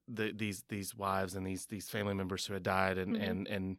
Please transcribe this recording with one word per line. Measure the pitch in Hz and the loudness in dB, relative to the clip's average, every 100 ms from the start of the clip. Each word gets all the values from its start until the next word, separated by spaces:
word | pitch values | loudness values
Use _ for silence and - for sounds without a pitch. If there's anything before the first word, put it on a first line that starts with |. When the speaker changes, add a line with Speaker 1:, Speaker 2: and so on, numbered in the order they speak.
| - | -8
Speaker 1:
the, | 113 107 | -2 0
these, | 104 107 92 - | 0 -2 -2 -4
these | 104 95 | -4 -4
wives | 110 98 95 95 | -2 2 2 2
and | 95 92 | 0 -2
these, | 92 - | -4 -4
these | 104 - | -8 -4
family | 110 101 | -2 0
members | 98 92 95 - | 2 0 -2 -2
who | |
had | 98 | -2
died | 92 92 95 92 | 2 4 4 2
and, | 92 110 | 0 0
Speaker 2:
Mm-hmm. | |
Speaker 1:
and, | 98 92 101 | 0 0 0
and | 101 95 | -2 -2